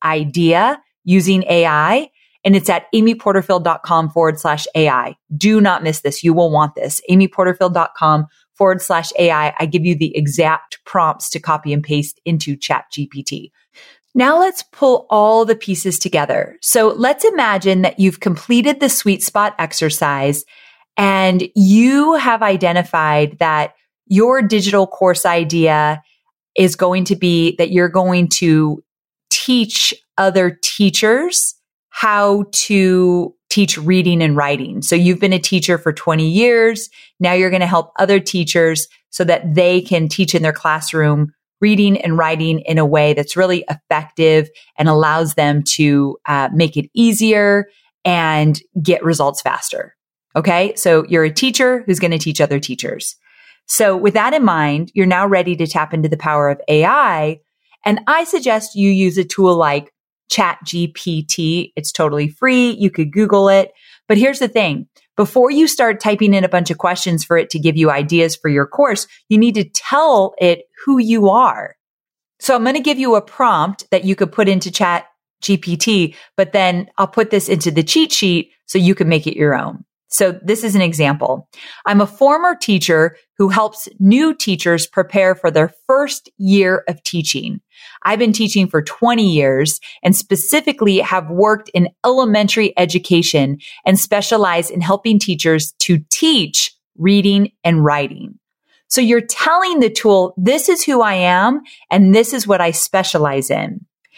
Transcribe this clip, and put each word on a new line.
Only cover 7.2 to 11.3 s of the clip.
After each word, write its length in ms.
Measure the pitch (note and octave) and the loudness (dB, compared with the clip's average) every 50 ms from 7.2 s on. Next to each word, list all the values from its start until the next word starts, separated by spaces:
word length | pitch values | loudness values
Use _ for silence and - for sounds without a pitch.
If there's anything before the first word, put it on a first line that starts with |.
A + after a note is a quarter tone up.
| G3 | 4
porterfield 480 | F#3 - - F#3 F3+ F3+ - F#3 F3+ F3 | 2 0 0 0 0 0 0 0 0 0
dot 200 | F3 E3 - - | 0 -2 -4 -2
com 300 | - D#3+ D#3 D3+ D3+ D3+ - _ _ _ _ _ | -2 0 2 2 0 -2 -6 _ _ _ _ _
forward 260 | - G3 F#3+ F#3 F3+ | 0 2 2 2 0
slash 300 | - - F3+ E3 D#3 - - - | -2 -2 -2 -2 -4 -4 -2 0
A 120 | F3 E3+ | 0 2
I. 240 | D#3+ D3+ D3+ D3 - - | 2 0 0 -2 -4 -4
I 80 | E3 | -4
give 180 | D3+ D3+ E3 D#3+ | -2 -2 -2 0
you 120 | F3 E3+ | -2 -2
the 200 | D3 D#3+ - - | -2 -2 -4 -2
exact 600 | D3+ D3+ C#3+ C3+ E3+ D#3+ D#3 D#3+ - - _ - - _ | -2 -4 -2 0 0 0 0 0 -2 -6 _ -20 -20 _
prompts 460 | - - F#3 E3 D#3 - - - - | -4 -2 0 0 0 -2 -4 -8 -10